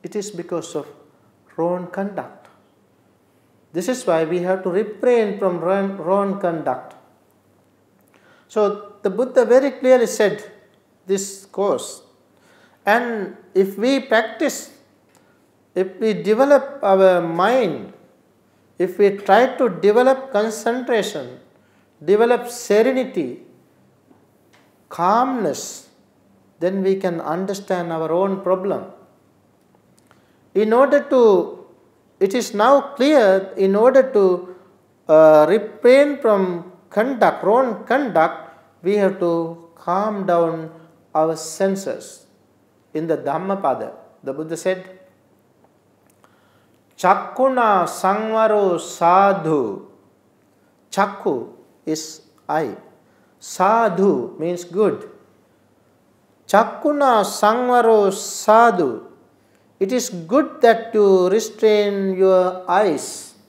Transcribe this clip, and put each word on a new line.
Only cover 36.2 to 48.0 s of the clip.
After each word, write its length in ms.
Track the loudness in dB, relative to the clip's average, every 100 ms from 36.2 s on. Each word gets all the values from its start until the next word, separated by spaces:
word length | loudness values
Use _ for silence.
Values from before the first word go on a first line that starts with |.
| 0 2 0 -4 -12 -20 _
conduct, 540 | -4 -2 2 0 2
wrong 400 | 0 2 0 -4 -2
conduct, 720 | -2 0 0 0 -2 -18 -20 _ _
we 140 | -2 0
have 240 | 0 0
to 500 | -2 -2 -4 -10 -20 _
calm 500 | -4 -4 -2 -4 -2
down 460 | 0 0 -4 -12 -18 -20 _ _
our 220 | -2 -2 -4
senses. 880 | -10 -4 -2 -2 -6 -10 -12 -20 _ _ _ _ _ _ _
In 120 | -8 -4
the 120 | -4
Dhammapada, 760 | -4 -6 -4 -4 -2 -4 -6 -14 -20 _
the 100 | -12
Buddha 240 | -10 -10 -6
said, 260 | -4 -6 -10 -20 _ _ _ _ _ _ _ _ _ _ _ _ _ _ _ _ _ _ _ _
"Chakkuna 880 | 0 0 -2 -2 0 2 2 2 -2
sangvaro 920 | -4